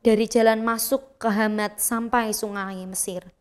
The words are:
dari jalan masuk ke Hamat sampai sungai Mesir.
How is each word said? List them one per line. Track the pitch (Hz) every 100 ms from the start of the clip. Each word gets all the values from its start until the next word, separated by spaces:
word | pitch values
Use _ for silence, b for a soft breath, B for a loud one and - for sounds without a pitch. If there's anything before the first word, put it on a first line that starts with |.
| 233
dari | 214 220
jalan | 240 220 220
masuk | 226 226 - 269 - _
ke | 233
Hamat | 208 214 214 208 208
sampai | - 233 233 240 220
sungai | 214 214 202 190 190 185
Mesir. | 185 - 180 180 _